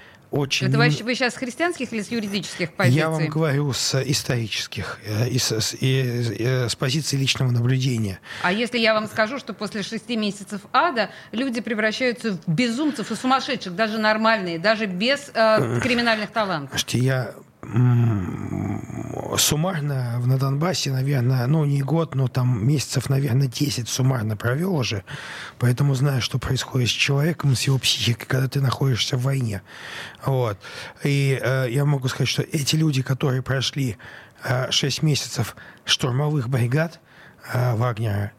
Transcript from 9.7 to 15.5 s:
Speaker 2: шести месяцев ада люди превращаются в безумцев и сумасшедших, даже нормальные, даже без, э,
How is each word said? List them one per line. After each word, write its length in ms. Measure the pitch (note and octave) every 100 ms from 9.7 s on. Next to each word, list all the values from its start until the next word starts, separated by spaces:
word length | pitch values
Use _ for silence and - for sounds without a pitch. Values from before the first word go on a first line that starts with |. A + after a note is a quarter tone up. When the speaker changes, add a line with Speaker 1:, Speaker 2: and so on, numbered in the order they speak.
| A3
Speaker 2:
шести 340 | F#3 A3+ - A3+
месяцев 460 | G#3 F#3+ F#3+ G#3 -
ада 380 | B3+ E4+ B3 F#3+ - -
люди 280 | G#3+ C4+ A#3
превращаются 760 | G#3 G#3 G#3+ G#3 B3+ A#3+ A3+
в 60 | F3+ -
безумцев 600 | D#3 B3 A#3 D#4 - G3
и 40 | A3
сумасшедших, 600 | B3+ C4 C4 B3 F#3+ F3
даже 220 | A3 A3
нормальные, 600 | G#3+ A3 A3 A3 F3+ E3
даже 260 | G3 G#3+ G#3+
без, 460 | F3+ A#3+ C#4 -
э, 460 | - A3